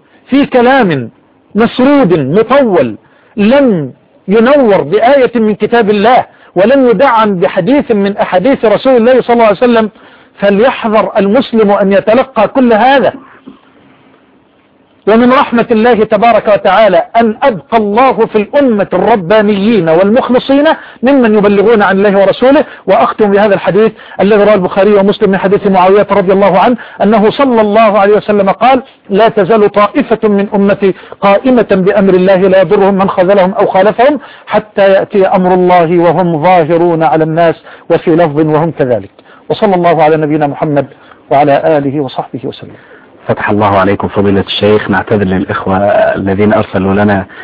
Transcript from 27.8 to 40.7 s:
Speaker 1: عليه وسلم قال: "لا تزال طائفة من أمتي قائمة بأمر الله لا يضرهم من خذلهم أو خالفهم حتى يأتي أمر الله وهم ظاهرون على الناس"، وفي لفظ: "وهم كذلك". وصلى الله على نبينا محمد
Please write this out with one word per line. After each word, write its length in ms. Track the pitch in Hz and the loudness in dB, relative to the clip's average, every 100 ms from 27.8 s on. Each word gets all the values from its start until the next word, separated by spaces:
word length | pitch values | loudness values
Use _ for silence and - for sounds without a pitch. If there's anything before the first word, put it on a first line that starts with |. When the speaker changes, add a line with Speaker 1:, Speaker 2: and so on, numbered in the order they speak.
| 220 202 | 2 2
Speaker 1:
عليه 180 | 202 208 | 2 0
وسلم 340 | - 208 196 | 0 -2 -2
قال: 320 | - 240 269 - _ - | 0 0 0 -4 _ -6
"لا 180 | 202 220 | 0 0
تزال 400 | 214 175 220 208 | 0 0 0 0
طائفة 600 | 202 208 294 - 214 220 | 0 0 -2 -4 -2 -2
من 200 | 202 202 | -2 -2
أمتي 400 | 202 196 196 196 - - - | -2 0 0 -2 -4 -12 -4
قائمة 480 | 202 202 262 247 - | 0 0 0 0 0
بأمر 440 | 196 185 202 196 | 0 0 0 0
الله 220 | 185 185 185 | 2 2 2
لا 240 | 190 190 | 2 2
يضرهم 340 | 175 208 190 | 2 0 0
من 140 | 196 190 | 0 -2
خذلهم 440 | - 180 202 185 | 0 0 2 0
أو 140 | 202 196 | 0 -2
خالفهم 540 | 190 202 - 262 294 - - - | 0 0 2 0 0 -8 -20 -6
حتى 460 | 214 - - 196 | -6 -4 0 2
يأتي 340 | 196 - 208 190 | 2 0 -2 0
أمر 280 | 190 180 | 0 0
الله 440 | 185 180 180 165 175 | 0 2 2 2 0
وهم 440 | 170 160 175 160 | 0 0 -2 -2
ظاهرون 600 | 165 185 151 170 175 160 | 0 2 2 0 0 0
على 220 | 160 160 | 0 0
الناس"، 300 | 156 160 170 - - - - | -2 0 0 -2 -12 -20 -4
وفي 200 | 165 - | -2 0
لفظ: 360 | 160 170 143 156 | 0 0 -2 -2
"وهم 240 | 151 165 | -2 -2
كذلك". 400 | - 135 110 98 _ _ - - | -4 -4 -4 -6 _ _ -20 -10
وصلى 260 | 156 214 | -4 -2
الله 280 | 185 175 160 | 0 0 2
على 140 | 156 156 | 2 0
نبينا 300 | 151 151 147 | -2 -2 -4
محمد 400 | 135 160 | -4 -4